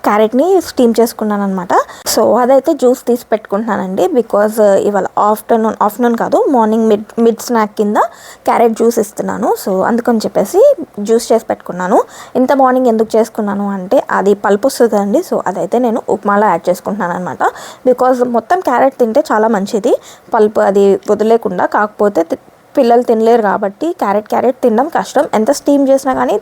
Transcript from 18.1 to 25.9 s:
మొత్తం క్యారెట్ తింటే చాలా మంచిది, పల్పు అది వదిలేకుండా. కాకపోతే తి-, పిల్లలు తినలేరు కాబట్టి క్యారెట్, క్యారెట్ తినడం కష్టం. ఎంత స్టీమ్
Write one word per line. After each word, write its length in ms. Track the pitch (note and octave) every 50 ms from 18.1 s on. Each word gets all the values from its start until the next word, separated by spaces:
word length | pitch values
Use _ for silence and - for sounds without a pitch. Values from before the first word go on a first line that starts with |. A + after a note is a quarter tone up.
| C4 A#3+ B3 B3+ A#3
మొత్తం 240 | A#3 A3+ _ F4 F#4 F#4 D#4+
క్యారెట్ 280 | B3+ A#3+ B3+ C4+ C4+ -
తింటే 220 | B3 A3 A3 C#4 D#4 -
చాలా 180 | C4 G#3+ G#3+ A3+ A#3
మంచిది, 380 | G3 G3 G3+ - G#3 G3+ B3+ F#4+ - - - - - _ - -
పల్పు 260 | A3+ G#3+ G#3+ A3 - G#3+ G#3
అది 160 | G3 G3+ G3+ G3 F#3+ - - - G#3
వదిలేకుండా. 520 | G3+ G#3+ A3 A#3 A3+ - G#3+ F3+ F3+ - - - A#3+
కాకపోతే 440 | G#3 G#3 - - G#3+ G3+ G3+ - E4 -
తి-, 120 | C#4 - _ - _ _ _ _ _ D4
పిల్లలు 260 | B3+ A#3 A#3 A#3+ A#3+ -
తినలేరు 340 | A#3 A3 A3 A3+ A#3 A#3+ G#3+ G3
కాబట్టి 380 | - G3+ G#3+ G3 G3+ _ D4+ E4 F#4 - C#4
క్యారెట్, 260 | G3+ G3 G#3 G#3 - B3
క్యారెట్ 240 | - - A#3+ C4 - -
తినడం 220 | B3 A3 G#3+ C4+ E4+ - -
కష్టం. 260 | G3+ - - A#3+ - - - G#3+
ఎంత 120 | A3 - D4 -
స్టీమ్ 240 | - - C#4+ C#4+ C#4 C4